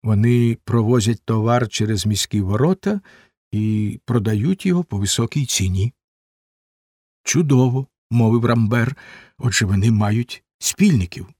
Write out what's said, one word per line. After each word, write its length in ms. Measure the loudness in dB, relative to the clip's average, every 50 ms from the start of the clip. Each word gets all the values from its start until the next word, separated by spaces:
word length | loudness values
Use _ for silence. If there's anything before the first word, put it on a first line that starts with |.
| 0
Вони 560 | 0 0 2 2 4 4 2 2 0 0 -4 _
провозять 580 | -2 0 0 2 2 2 2 2 0 -2 -4 _
товар 440 | -4 -4 -2 0 0 0 0 0 -2
через 380 | -4 -4 -2 -2 -2 -2 -2
міські 340 | -2 -2 -2 -4 -4 -2 -4
ворота 600 | -2 -2 0 0 2 0 0 -2 -2 -4 -4 -4 _ -12 -20 -20 _ _ _ _ _ _ -6
і 480 | -4 -2 -2 -2 -2 -2 -4 -6 -10 _
продають 640 | -2 -2 0 0 0 -2 0 0 -2 -2 -2 -2
його 180 | -2 0 0 -2
по 140 | _ -4 -4
високій 480 | -4 -2 -2 -2 -4 -2 -2 -4 -4
ціні". 460 | -2 -2 -2 -2 -2 0 -2 -2 -4 -4 _ _ _ _ _ _ _ _ _ _ _ _ _ _ _ _ _ _ _ _ _ _ _ _ _ _
"Чудово", — 640 | -2 -2 0 2 4 4 4 4 4 0 -2 -6 _ _ _ _ _
мовив 340 | 0 2 4 4 4 2 2
Рамбер, — 520 | 2 2 2 2 2 2 0 0 -2 -4 -8 -18 -20 -20 -20 -20 _ _ _
"отже, 280 | -4 -2 0 0 0
вони 240 | 0 0 2 2 2
мають 540 | 2 2 2 0 0 -2 -4 -6 -10 -20 _ _ _ _
спільників". 680 | -8 -8 0 2 2 4 4 2 0 -2 -6 -14 -16 -16 -20